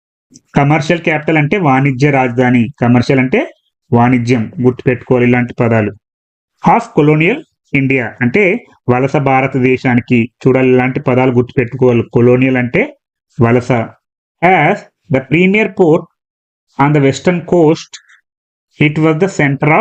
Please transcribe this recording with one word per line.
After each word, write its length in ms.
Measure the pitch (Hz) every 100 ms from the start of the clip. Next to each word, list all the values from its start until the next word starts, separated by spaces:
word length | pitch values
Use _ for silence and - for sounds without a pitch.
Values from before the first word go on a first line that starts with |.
| _ _ _ - _ -
కమర్షియల్ 440 | 143 151 147 170 170
క్యాపిటల్ 320 | 156 160 156
అంటే 160 | 147 208 156
వాణిజ్య 420 | 131 143 127 147 139
రాజధాని. 460 | 127 120 127 123 110 -
కమర్షియల్ 400 | 120 123 117 135
అంటే 180 | 127 226 330 - _ _ - 117
వాణిజ్యం, 460 | 123 127 117 123 107 - 123
గుర్తుపెట్టుకోవాలి 640 | 123 - 123 - 127 123
ఇలాంటి 260 | 123 123 -
పదాలు. 320 | 117 113 101 101 _ _ _ _ _ _ - 339
Of 80 | - -
colonial 420 | 147 156 165 294 - _ _ 139
India 280 | 131 131 113 - 120
అంటే 180 | 196 185 240 - _ -
వలస 220 | 123 135 156 135
భారతదేశానికి. 880 | 135 131 135 127 127 135 120 - 120 110 _
చూడాలి, 260 | 135 131 131 127
ఇలాంటి 240 | 127 139 139
పదాలు 240 | 123 131 123
గుర్తుపెట్టుకోవాలి. 680 | 123 - 117 127 127 117 - 123
కొలోనియల్ 440 | 120 127 131 127
అంటే 180 | 123 180 294 - _ _ _ - 117
వలస. 260 | 123 117 123 107 - _ _ _ _
As 360 | 175 180 151 202 - _ - 135
the 60 | -
premier 360 | 160 185 208 208 196
port 260 | 170 160 165 _ _ _ _ _ _ -
on 60 | 143 151
the 60 | 135
western 320 | 139 185 175 -
coast, 400 | 175 151 160 - - _ _ _ _ _ _ _ - 147
it 80 | 151
was 120 | 160 156
the 60 | 190 -
center 300 | 143 139 151 160